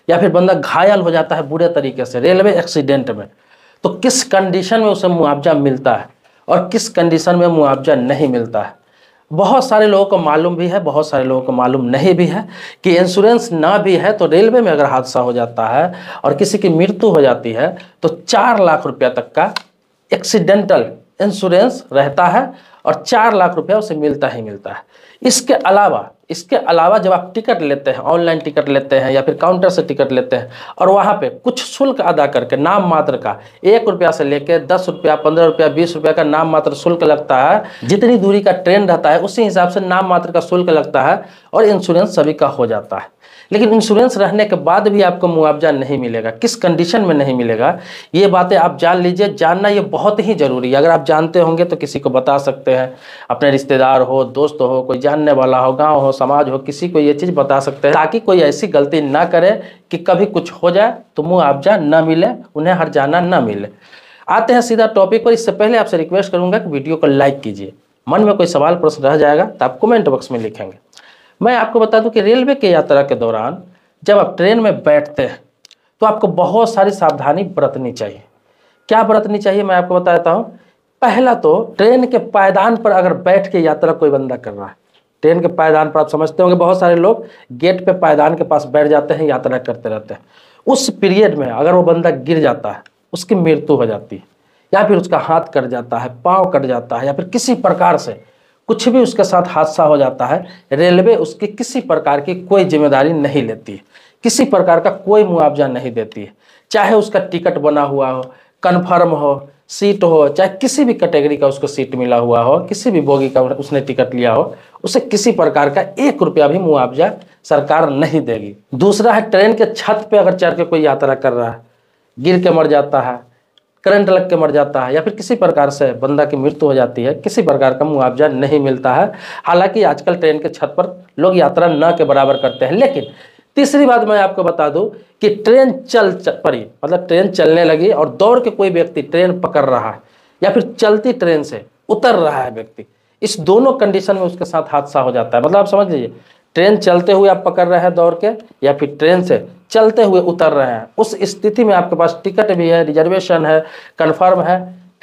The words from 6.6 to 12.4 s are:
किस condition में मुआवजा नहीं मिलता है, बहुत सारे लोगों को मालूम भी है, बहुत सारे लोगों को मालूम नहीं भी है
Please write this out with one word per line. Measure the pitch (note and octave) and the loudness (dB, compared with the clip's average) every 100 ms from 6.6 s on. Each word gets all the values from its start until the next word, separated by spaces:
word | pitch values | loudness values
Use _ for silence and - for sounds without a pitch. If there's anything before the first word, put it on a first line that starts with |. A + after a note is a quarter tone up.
| F3+ | 0
किस | A3+ - | -4 -4
condition | - E3+ E3 F3+ F3 | -2 0 0 0 2
में | F3 | 2
मुआवजा | D#3+ C#3+ C3+ D3+ C3+ | 2 2 2 0 0
नहीं | B2 C#3 D3 | 0 0 0
मिलता | B2 A2+ A2 | -2 -4 -6
है, | F#2+ - _ _ _ _ - | -8 -12 _ _ _ _ -8
बहुत | D#3 F#3+ C4 C4 | -2 2 2 2
सारे | A3 G#3+ | 2 4
लोगों | G3 G3 | 4 2
को | F#3+ | 0
मालूम | D3+ D#3 E3+ E3+ | 0 0 0 -2
भी | F3 | -2
है, | G3 | -2
बहुत | D#3+ C#3+ D#3 | -2 -2 -2
सारे | C#3 | -2
लोगों | C3 C3 | 0 -2
को | B2+ | -2
मालूम | B2+ B2 C3+ A#2+ | -2 0 0 0
नहीं | C3 F#3 E3+ | 0 2 2
भी | E3+ | 0
है | F#3 | -2